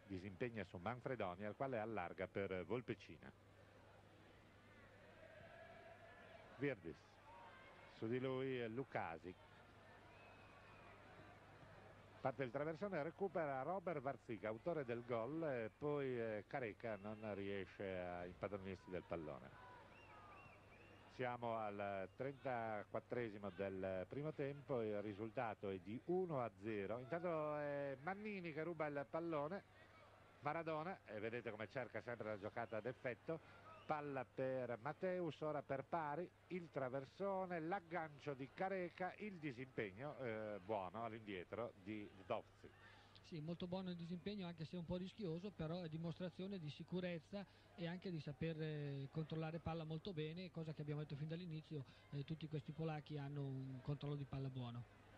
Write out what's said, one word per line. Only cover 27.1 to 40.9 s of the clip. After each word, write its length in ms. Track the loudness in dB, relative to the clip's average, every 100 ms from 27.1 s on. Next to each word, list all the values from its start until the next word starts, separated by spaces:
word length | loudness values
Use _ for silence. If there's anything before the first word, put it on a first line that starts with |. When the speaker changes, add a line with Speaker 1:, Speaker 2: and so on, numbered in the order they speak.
| 2 4 4 4 4
Speaker 1:
è 400 | 2 2 2 0
Mannini 520 | -2 -2 0 -2 0
che 80 | 0
ruba 240 | 0 2 2
il 180 | 2 2
pallone, 540 | 2 4 4 2 0 -6 -18 -18 -18 -18 -18 -20 -2
Maradona, 580 | 2 2 2 2 2 -2 -4
e 140 | 0
vedete 300 | 0 2 0
come 200 | 0 0
cerca 320 | 0 0 -2
sempre 260 | -2 0 0
la 80 | 0
giocata 400 | 0 0 0 2
ad 80 | 0
effetto, 540 | 0 0 0 0 -2 -2 -16 -14 -6 0
palla 380 | 2 2 0 0
per 520 | 2 4 4 2 0
Mateus, 600 | 0 0 2 4 2 2
ora 220 | 2 2
per 220 | 2 0 2
Pari, 440 | 2 4 2 -2 -6 -4
il 200 | -4 0
traversone, 920 | 2 2 2 -2 0 4 4 4 2
l'aggancio 760 | 2 0 2 0 0 -2 -2 -2
di 140 | -2
Careca, 580 | 2 2 4 0 0 -2 0
il 220 | -6 -2
disimpegno, 800 | -2 -2 -4 0 0 0 -4 0
eh, 400 | 0 2 0 0
buono 400 | 2 4 4